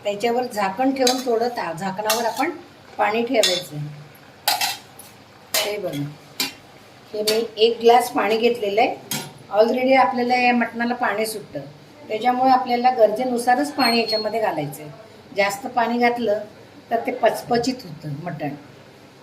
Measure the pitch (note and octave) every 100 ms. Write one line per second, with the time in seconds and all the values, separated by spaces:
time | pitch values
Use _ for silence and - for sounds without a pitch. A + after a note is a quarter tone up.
0 | G#3 G3+ A#3 A#3+ B3 G#3 G3 F#3+ C4+ C4
1 | B3+ C4 C4 A3+ A#3+ A#3+ F3 D#3+ F#3+ F#3+
2 | G#3+ A3+ A#3 - D#4 - - - - -
3 | G#3 A3 A#3 B3 F#3 F3+ F3+ D3 D3 -
4 | - - - - - - - - - -
5 | - - - - - - G#3 G#3 F3+ D3
6 | C#3+ - - - - - - - - -
7 | - G#3+ G#3+ A3 A3+ - A3+ A3+ A#3 A#3+
8 | A#3+ C4 G3+ A3 A#3+ A#3 G3+ G3+ C4 -
9 | - - - - - G3 A#3 A#3+ B3+ C4
10 | B3+ B3 B3 B3 B3 A#3+ A3+ A#3 A#3+ A#3
11 | A#3 G3+ A3 G3+ D3+ D3 C3+ - - -
12 | - G#3+ B3 B3 C4 B3+ A#3+ A#3+ B3 A#3+
13 | G#3+ A3 B3+ A#3+ B3 B3 C#4+ - A#3+ A#3
14 | A3 A3 G#3+ A3 G#3 D#3+ D3 - D3+ -
15 | - - - F#3+ G3+ G3 A#3+ A#3+ A3+ A#3+
16 | A#3+ A#3+ A3 G#3 G#3+ - - - - A#3
17 | - A#3+ A3 G#3+ - A#3+ C4 B3 F3+ D3
18 | D#3 C#3+ F3 D3+ D3 B2+ - - - -
19 | - -